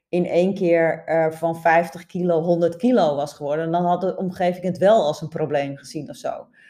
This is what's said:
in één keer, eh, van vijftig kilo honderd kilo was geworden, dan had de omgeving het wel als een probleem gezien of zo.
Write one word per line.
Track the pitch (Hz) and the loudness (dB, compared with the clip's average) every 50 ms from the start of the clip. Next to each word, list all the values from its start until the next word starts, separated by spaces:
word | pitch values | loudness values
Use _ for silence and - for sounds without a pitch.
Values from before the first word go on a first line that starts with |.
| _ _ | _ _
in | - 180 180 | -2 -2 0
één | - - 170 180 190 196 | 2 2 2 2 2 2
keer, | 190 190 170 170 170 165 160 151 160 - | 0 2 2 4 4 4 2 0 -2 -4
eh, | - 156 165 160 160 | -2 0 0 0 0
van | 160 160 165 165 165 165 | -2 -2 -4 -4 -2 0
vijftig | - 170 160 170 170 170 - 180 - | 2 4 4 4 2 0 -4 -14 -14
kilo | _ - 185 175 180 170 160 | _ -6 -2 0 0 0 2
honderd | 165 175 175 170 175 165 165 | 2 2 2 2 2 0 0
kilo | 170 - 247 254 214 175 151 143 | 0 0 2 4 4 2 2 0
was | 139 147 147 - | -2 -4 -6 -8
geworden, | - 147 143 147 160 165 165 | -8 -6 -4 -4 -2 -2 -2
dan | 165 175 180 | -2 0 0
had | 175 180 175 | 0 0 0
de | 185 185 - | -2 -4 -4
omgeving | - 190 180 180 - 185 180 180 180 - | -4 -6 -6 -4 -2 -2 -2 -2 -2 -4
het | 185 - - | -6 -2 2
wel | 180 196 220 226 156 | 4 4 6 4 4
als | 147 156 - | 0 -2 -4
een | 165 151 | -6 -8
probleem | - 156 156 135 147 143 143 139 139 | -6 -6 -4 -2 -2 -2 -2 -4 -8
gezien | 139 - - - 156 139 139 | -12 -14 -14 -12 -12 -12 -12
of | 143 | -14
zo. | - - 135 - - - _ _ _ - - | -10 -8 -8 -8 -8 -10 _ _ _ -20 -20